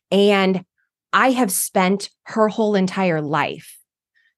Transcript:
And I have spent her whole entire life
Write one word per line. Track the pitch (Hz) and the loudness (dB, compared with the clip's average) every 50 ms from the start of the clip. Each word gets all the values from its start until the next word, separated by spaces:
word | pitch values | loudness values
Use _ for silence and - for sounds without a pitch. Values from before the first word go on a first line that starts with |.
| _ _ | _ _
And | 175 196 202 208 202 196 190 190 190 185 185 - _ _ _ _ _ _ _ _ - | 2 4 4 4 4 4 2 0 0 -2 -6 -10 _ _ _ _ _ _ _ _ 0
I | 190 226 262 | 2 2 2
have | 254 247 254 190 | 2 0 0 -2
spent | 185 - - - - 208 185 185 196 196 - - - _ _ | -2 -4 -6 -4 -2 0 2 2 0 -2 -4 -10 -16 _ _
her | - - 220 220 214 | -8 -2 0 0 0
whole | 208 - 220 208 208 | 0 -2 -2 0 0
entire | 190 190 185 - 190 190 180 160 156 | 0 0 0 -2 -2 -2 -2 -2 -2
life | 151 143 151 147 139 78 - 156 - - - - _ _ _ _ _ _ _ _ _ _ _ | -2 -2 -2 -2 -2 -4 -6 -10 -16 -20 -20 -20 _ _ _ _ _ _ _ _ _ _ _